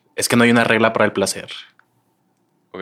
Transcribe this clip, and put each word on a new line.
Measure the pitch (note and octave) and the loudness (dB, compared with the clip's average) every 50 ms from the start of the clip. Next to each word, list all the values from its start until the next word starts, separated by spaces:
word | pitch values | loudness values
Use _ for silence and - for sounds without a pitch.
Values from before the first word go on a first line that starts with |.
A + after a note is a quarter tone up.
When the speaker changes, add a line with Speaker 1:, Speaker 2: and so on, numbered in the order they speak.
| _ _ - | _ _ -10
Speaker 1:
es | - - - | -8 -4 -2
que | B2 | 0
no | A#2+ A#2+ | 2 4
hay | A#2+ | 4
una | A#2 A#2+ A2+ | 4 2 2
regla | A2+ A2+ A2 A2+ A2+ A2+ | 2 2 2 2 0 2
para | - G#2+ | 0 0
el | G#2 - | 0 0
placer. | G2 F#2+ - - G2+ - - - - - _ _ _ _ _ _ _ _ _ _ _ _ _ _ _ _ _ _ _ _ _ | -2 -4 -4 -4 -10 -12 -16 -18 -20 -20 _ _ _ _ _ _ _ _ _ _ _ _ _ _ _ _ _ _ _ _ _
Speaker 2:
Ok. | - F#2 | -12 -8